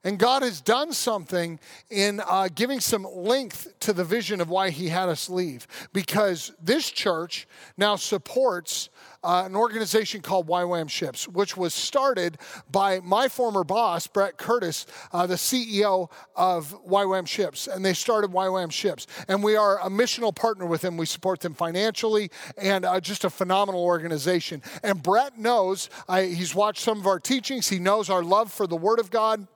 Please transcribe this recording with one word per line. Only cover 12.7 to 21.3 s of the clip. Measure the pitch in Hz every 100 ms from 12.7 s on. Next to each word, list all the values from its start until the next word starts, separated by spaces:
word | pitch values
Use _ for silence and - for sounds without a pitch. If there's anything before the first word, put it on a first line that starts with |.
| 196 196 185
my | 175 202 269
former | - 233 196
boss, | 160 202 226 170 -
Brett | 202 196 -
Curtis, | - 240 180 - - - -
uh, | 175 180
the | 175
C | - 254 226 202
E | 208
O | 190 170 - - -
of | 185 175 147 196
Y | 185 196
wam | 196 190 175
Ships. | - 180 - -
And | 190
they | 190 175
started | - 214 202
Y | 180 190
wam | 185 170
Ships. | - 202 156 - - -
And | 196
we | 208 214
are | 208 196
a | 185
missional | 196 247 - 233 175
partner | 226 208 175
with | 165
them. | 180 170
We | 165
support | - 190